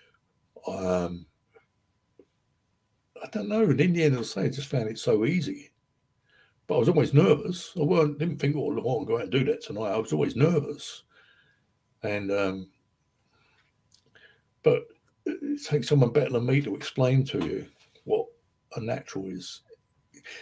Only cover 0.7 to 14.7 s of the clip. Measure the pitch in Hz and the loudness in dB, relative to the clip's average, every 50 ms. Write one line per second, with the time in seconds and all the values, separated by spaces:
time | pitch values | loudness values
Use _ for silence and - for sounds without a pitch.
0.7 | 95 95 95 92 92 90 87 85 87 87 87 _ _ _ _ _ _ - _ _ | -6 -4 -2 0 0 0 0 -2 -6 -10 -14 _ _ _ _ _ _ -20 _ _
1.7 | _ _ _ _ _ _ _ _ _ _ - _ _ _ _ _ _ _ _ _ | _ _ _ _ _ _ _ _ _ _ -20 _ _ _ _ _ _ _ _ _
2.7 | _ _ _ _ _ _ _ _ _ - - - - 214 202 202 208 226 226 185 | _ _ _ _ _ _ _ _ _ -18 -16 -8 -6 -6 -4 -2 2 2 4 4
3.7 | 131 117 151 180 170 170 160 151 135 123 113 - - 190 - 135 135 139 139 - | 4 4 4 4 4 4 4 4 4 2 -2 -4 -4 -2 -2 -2 -2 -4 -8 -2
4.7 | - 131 110 107 113 - - 123 113 104 110 131 175 180 143 98 95 - - - | -2 -2 -2 -2 -6 -4 2 2 4 4 4 2 2 0 0 -2 -6 -10 -12 -20
5.7 | _ _ _ _ _ _ _ _ _ _ _ _ _ _ _ _ _ _ _ - | _ _ _ _ _ _ _ _ _ _ _ _ _ _ _ _ _ _ _ -2
6.7 | - 131 117 139 180 156 123 - - 143 180 196 156 143 - - 180 - - - | 0 2 4 4 4 4 2 6 6 6 6 6 4 2 2 -6 -8 -8 -10 -10
7.7 | - 180 147 151 185 170 156 147 143 143 160 175 147 - - 143 151 147 120 - | -4 -2 0 2 4 4 2 2 0 -2 -4 -4 -2 -2 -2 0 0 0 -2 -2
8.7 | 110 113 98 120 131 110 95 98 113 117 107 87 98 135 131 143 151 - - - | -4 -2 -2 -2 -4 -4 -2 -2 -2 -2 -2 0 0 0 2 2 -2 -4 -4 -10
9.7 | 107 101 110 104 98 113 110 - 151 151 147 - - 113 139 165 180 156 139 - | -8 -6 -4 -2 -2 -2 -2 -2 0 0 0 -2 2 2 2 4 4 0 -2 -2
10.7 | - - - - - - _ _ _ _ _ _ _ _ _ _ _ _ _ _ | -10 -10 -12 -16 -16 -18 _ _ _ _ _ _ _ _ _ _ _ _ _ _
11.7 | _ _ _ _ _ _ - 107 104 104 101 98 101 101 101 95 95 95 92 - | _ _ _ _ _ _ -6 -4 -4 -4 -2 -2 0 0 0 -2 -2 -6 -10 -14
12.7 | _ _ _ _ _ _ _ _ _ _ _ _ _ _ _ _ _ _ _ _ | _ _ _ _ _ _ _ _ _ _ _ _ _ _ _ _ _ _ _ _
13.7 | _ _ _ _ _ - _ _ _ - _ - _ _ _ _ _ _ _ 156 | _ _ _ _ _ -20 _ _ _ -20 _ -20 _ _ _ _ _ _ _ 4